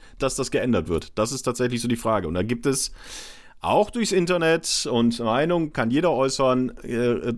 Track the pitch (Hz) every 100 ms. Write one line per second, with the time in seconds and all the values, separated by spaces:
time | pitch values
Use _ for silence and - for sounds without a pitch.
0 | - - 135 - 131 127 120 101 80 80
1 | - - 110 135 127 120 123 120 120 117
2 | 113 107 80 87 107 120 139 131 - -
3 | - - - - - - 85 143 208 240
4 | 208 202 170 175 165 165 - - - 117
5 | 117 117 113 120 160 175 151 143 113 139
6 | 170 127 135 131 131 127 127 - - 117
7 | 120 113 123